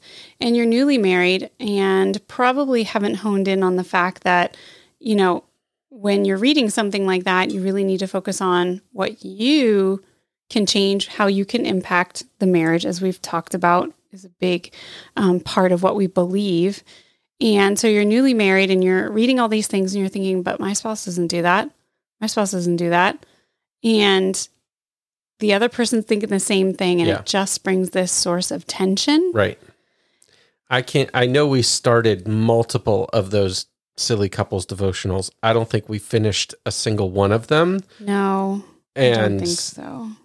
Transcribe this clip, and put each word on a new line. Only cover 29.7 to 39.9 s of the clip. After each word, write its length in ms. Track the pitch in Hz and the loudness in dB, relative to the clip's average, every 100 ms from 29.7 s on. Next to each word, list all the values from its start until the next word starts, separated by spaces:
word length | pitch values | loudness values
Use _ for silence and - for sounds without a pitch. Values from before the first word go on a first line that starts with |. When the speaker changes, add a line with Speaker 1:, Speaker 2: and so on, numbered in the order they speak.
| _ _ _ _ _ _ _ _ _ _ | _ _ _ _ _ _ _ _ _ _
Speaker 2:
I 120 | 131 | -2
can't, 280 | 131 143 131 | 0 -2 0
I 120 | 127 123 | 0 2
know 180 | 135 147 | 2 2
we 140 | 135 | 2
started 640 | 117 - 127 117 113 95 98 | 0 0 2 2 2 0 0
multiple 800 | 107 113 117 113 - - 104 - | 0 2 2 2 -2 0 0 0
of 160 | 113 95 | -2 0
those 360 | 104 98 92 - _ _ - | 0 0 -2 -10 _ _ -10
silly 320 | - 110 101 | -4 0 -2
couples 360 | - 104 98 - | -2 -4 -4 -6
devotionals. 640 | 95 98 90 101 92 92 - | -4 -4 -2 -4 -4 -6 -4
I 100 | 113 | 0
don't 160 | 113 113 | 0 0
think 180 | 110 - | -4 -4
we 120 | 107 | -10
finished 560 | - 113 107 98 - - - | -4 0 0 -2 -6 -8 -8
a 60 | |
single 400 | - 117 104 95 | -6 -2 -2 -2
one 200 | 95 98 | 0 2
of 160 | 110 113 | 0 2
them. 340 | 151 175 190 - - | 0 2 -2 -8 -12
Speaker 1:
No, 640 | 202 202 196 196 196 202 - _ _ - | -4 -2 0 -2 -4 -6 -10 _ _ 0
Speaker 2:
And 200 | 127 117 | 2 2
Speaker 1:
I 120 | 107 | 2
don't 120 | 98 | 0
think 200 | 87 175 | -2 -4
so. 500 | - - - | -6 -12 -14